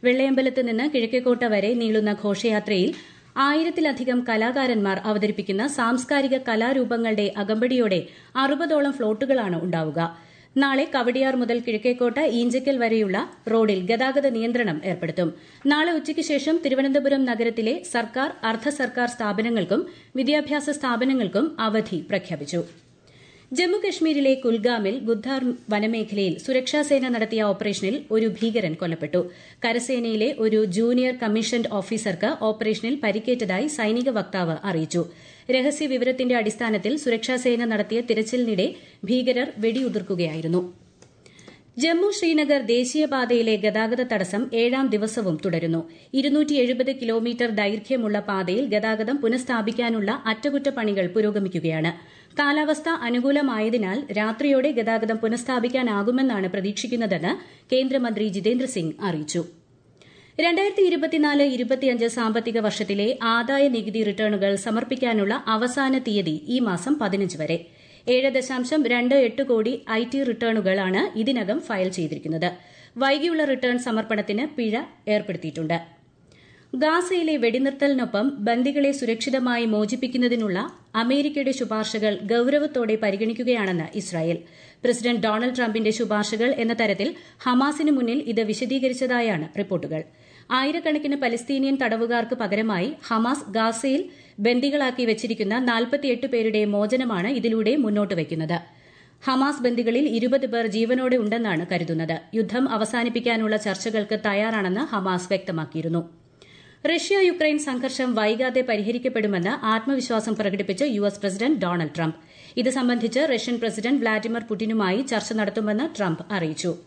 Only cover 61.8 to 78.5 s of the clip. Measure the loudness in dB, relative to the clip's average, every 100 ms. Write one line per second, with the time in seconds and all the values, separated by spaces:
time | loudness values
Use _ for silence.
61.8 | 0 2 0 0 0 0 0 0 0 -2
62.8 | -2 0 0 0 0 0 2 4 4 2
63.8 | -2 0 0 0 0 2 2 0 0 -2
64.8 | -2 -2 0 2 2 0 0 0 0 0
65.8 | 2 2 2 0 0 -2 -2 0 2 0
66.8 | 0 0 2 0 -2 -2 -2 -2 -4 -20
67.8 | -20 -12 0 2 4 0 -2 -4 0 2
68.8 | 4 2 4 4 4 2 0 2 2 -2
69.8 | -2 -2 -2 -2 -2 0 0 2 2 2
70.8 | 2 0 0 0 0 0 0 -4 -2 -2
71.8 | -2 -2 -4 -4 -6 -2 -2 -4 -18 -20
72.8 | -18 -2 0 2 0 0 0 2 0 0
73.8 | 0 -2 -2 -2 -2 -2 -4 -2 -2 -2
74.8 | -6 -12 0 0 0 -6 -6 -6 -2 -2
75.8 | -4 -20 _ _ _ -20 -20 -20 _ 0
76.8 | 2 2 2 0 2 2 2 2 0 2
77.8 | 2 2 0 0 0 0 0